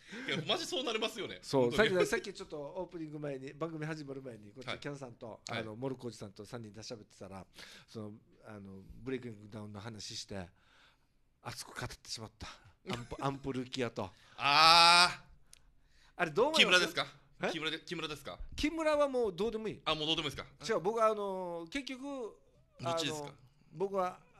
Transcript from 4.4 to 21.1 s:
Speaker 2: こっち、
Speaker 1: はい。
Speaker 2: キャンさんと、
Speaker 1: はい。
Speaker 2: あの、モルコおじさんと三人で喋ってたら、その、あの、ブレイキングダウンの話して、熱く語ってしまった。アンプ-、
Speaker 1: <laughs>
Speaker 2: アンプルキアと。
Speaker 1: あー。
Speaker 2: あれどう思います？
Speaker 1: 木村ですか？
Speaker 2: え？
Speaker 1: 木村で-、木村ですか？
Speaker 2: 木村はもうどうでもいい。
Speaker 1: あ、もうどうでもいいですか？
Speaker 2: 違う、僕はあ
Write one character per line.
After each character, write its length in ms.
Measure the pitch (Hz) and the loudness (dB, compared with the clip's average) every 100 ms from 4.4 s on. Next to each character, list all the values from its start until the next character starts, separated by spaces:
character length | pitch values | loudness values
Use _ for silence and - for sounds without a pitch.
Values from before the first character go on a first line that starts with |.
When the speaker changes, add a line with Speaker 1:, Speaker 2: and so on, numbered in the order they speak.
| 104 | -16
Speaker 2:
こ 80 | 113 | -12
っ 20 | |
ち、 40 | 123 | -8
Speaker 1:
は 60 | |
い。 40 | 98 | -8
Speaker 2:
キ 100 | 151 | -8
ャ 40 | |
ン 60 | 143 | -8
さ 100 | 131 | -12
ん 60 | |
と、 260 | 110 117 98 - | -12 -14 -12 -8
Speaker 1:
は 80 | 113 | -8
い。 40 | |
Speaker 2:
あ 40 | |
の、 100 | 110 | -6
モ 140 | 110 131 | -6 -6
ル 80 | 123 | -6
コ 120 | 123 | -10
お 20 | |
じ 80 | 107 | -10
さ 80 | 107 | -14
ん 60 | |
と 120 | 95 | -14
三 180 | 101 123 | -14 -12
人 100 | 110 | -12
で 100 | 101 | -14
喋 160 | 107 117 | -14 -14
っ 60 | |
て 140 | 104 - | -16 -18
た 100 | 98 | -14
ら、 160 | 95 90 - - - - | -14 -14 -18 -20 -20 -16
そ 120 | 117 | -12
の、 120 | 107 107 _ _ 123 | -12 -12 _ _ -18
あ 140 | 104 | -16
の、 220 | 98 95 95 113 | -14 -16 -18 -12
ブ 80 | 117 | -6
レ 60 | 131 | -6
イ 40 | |
キ 80 | 123 | -6
ン 40 | |
グ 160 | 104 104 | -12 -14
ダ 100 | 110 | -12
ウ 60 | 107 | -10
ン 60 | |
の 80 | 104 | -10
話 340 | 113 110 - | -10 -10 -10
し 120 | 110 - | -12 -8
て、 220 | 101 87 _ _ _ _ _ _ _ _ _ | -10 -10 _ _ _ _ _ _ _ _ _
熱 220 | 127 - | -12 -12
く 100 | - | -12
語 120 | - 123 | -8 -8
っ 20 | |
て 220 | - - | -10 -12
し 100 | - | -12
ま 60 | 110 | -12
っ 40 | - | -12
た。 100 | - - - _ - | -16 -16 -20 _ -8
ア 60 | |
ン 100 | 123 | -8
プ-、 120 | 120 - | -8 -6
Speaker 1:
<laughs> 60 | |
Speaker 2:
ア 40 | 139 | -4
ン 80 | 139 | -4
プ 140 | 139 | -4
ル 120 | 127 | -6
キ 200 | 123 131 | -6 -4
ア 60 | 117 | -4
と。 200 | - 95 - - - | -4 -8 -10 -20 -2
Speaker 1:
あ 720 | 131 143 160 170 170 175 175 | 4 10 12 12 12 10 8
ー。 480 | - - - - - - _ _ _ - - | 4 -12 -20 -20 -20 -20 _ _ _ -16 -4
Speaker 2:
あ 60 | |
れ 60 | 170 | 0
ど 140 | 151 | 4
う 20 | 269 | 4
思 100 | 320 | 6
い 40 | |
ま 80 | 254 180 | 8 8
す？ 0 | |
Speaker 1:
木 0 | |
村 0 | |
で 80 | 170 | 6
す 80 | |
か？ 120 | 143 - - _ - | 0 -6 -10 _ -6
Speaker 2:
え？ 80 | - | -4
Speaker 1:
木 80 | 160 | -2
村 120 | 156 | -2
で-、 80 | 160 | -4
木 140 | - 165 | -6 -6
村 120 | 156 | -6
で 80 | 143 | -8
す 80 | |
か？ 140 | - 90 - | -10 -12 -10
Speaker 2:
木 160 | - 302 | -2 0
村 260 | 330 311 294 | 2 2 4
は 120 | 285 | 4
も 180 | 254 226 | 2 0
う 60 | |
ど 140 | 170 220 | 0 -2
う 20 | |
で 80 | 220 | -2
も 80 | 220 | -6
い 60 | |
い。 80 | 135 | -4
Speaker 1:
あ、 100 | - | -2
も 100 | 156 | 0
う 20 | 151 | 0
ど 60 | |
う 40 | 160 | 0
で 60 | |
も 60 | 151 | 0
い 40 | |
い 40 | - | -6
で 60 | |
す 240 | - - 143 | -10 -10 -2
か？ 60 | |
Speaker 2:
違 20 | 208 | 0
う、 20 | |
僕 180 | 170 226 | 2 4
は 100 | |
あ 60 | 220 | 4